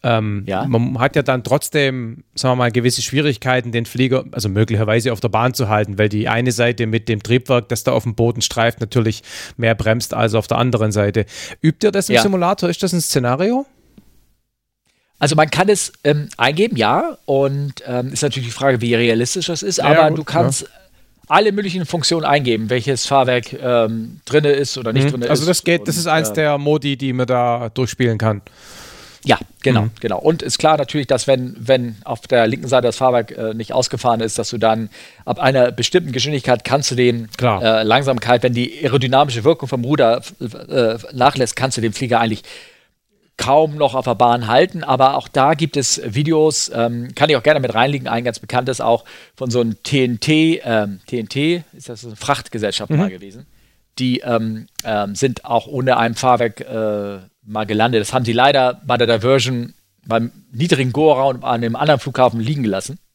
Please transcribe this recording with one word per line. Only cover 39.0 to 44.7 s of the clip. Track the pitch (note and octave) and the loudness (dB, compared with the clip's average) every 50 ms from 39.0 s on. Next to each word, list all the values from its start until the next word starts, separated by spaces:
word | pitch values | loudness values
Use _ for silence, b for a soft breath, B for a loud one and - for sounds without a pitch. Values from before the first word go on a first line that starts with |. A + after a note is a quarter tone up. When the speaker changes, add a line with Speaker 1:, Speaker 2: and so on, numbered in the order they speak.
| B2+ C3 B2+ C3 D3+ C#3+ A2+ A#2 G2+ | 0 2 2 2 2 2 0 0 2
Speaker 2:
Wirkung | D3 E3 E3 - | 2 2 2 -2
vom | B2+ C#3+ B2 A#2 | -6 -4 -4 -2
Ruder, | B2+ D3+ D3 B2+ A2+ A#2 C3 - - - _ | -2 2 2 4 2 2 0 -4 -12 -14 _
äh, | C3 A2 A2 A2+ A2+ - - C3+ A#2+ A2 A2 A#2 - - | -12 -12 -12 -14 -14 -4 0 0 2 2 0 -4 -10 -12
nachlässt, | - B2+ B2+ C#3 - C#3 B2+ A2 - | -2 2 2 2 4 2 -2 -2 -2
kannst | - B2+ C3+ - | -4 -4 -4 -2
du | B2 | -2
den | A2 A2+ | -4 -4
Flieger | G2+ - C3+ A#2 A#2+ A2+ | -4 -4 -4 0 0 0
eigentlich | A#2 A2+ G#2 - B B B B B B B B B B B _ _ _ _ _ _ _ _ | 0 0 -2 -6 B B B B B B B B B B B _ _ _ _ _ _ _ _
kaum | - - A#2+ C#3 D3+ D#3+ D#3 D3 | -6 0 2 4 4 4 2 0
noch | D3+ D3 C3+ C3 | 0 0 0 0
auf | C3 B2 | -2 -2
der | C3 A#2 | -2 2
Bahn | F#2+ B2 A#2+ A#2+ B2 A#2 | 4 4 4 4 2 0
halten. | G#2+ A#2 C3+ E3+ F#3 | 2 4 4 4 2